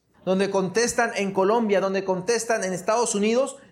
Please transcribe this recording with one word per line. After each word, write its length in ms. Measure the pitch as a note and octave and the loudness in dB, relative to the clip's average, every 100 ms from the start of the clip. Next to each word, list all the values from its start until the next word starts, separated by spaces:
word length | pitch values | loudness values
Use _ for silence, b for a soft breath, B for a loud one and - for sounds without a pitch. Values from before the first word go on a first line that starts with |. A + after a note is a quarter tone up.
| _ _ - | _ _ -2
donde 240 | F#3+ G3 | 0 2
contestan 600 | G3 F#3 A3 A#3 A#3 A#3 G3 | 0 0 0 0 0 -2 -2
en 160 | G3 | -2
Colombia, 480 | F#3+ F#3+ A#3 G#3+ G3 | 0 2 2 2 2
donde 220 | F#3+ F#3+ | 0 -2
contestan 600 | F#3+ F#3 F3+ A#3 A3+ A3 | -2 -4 0 -2 0 -2
en 100 | F#3+ | -2
Estados 400 | F3+ F#3 A3+ A#3 | -4 0 0 0
Unidos, 440 | G3+ G#3+ A#3 C4+ - B | 0 2 2 0 -4 B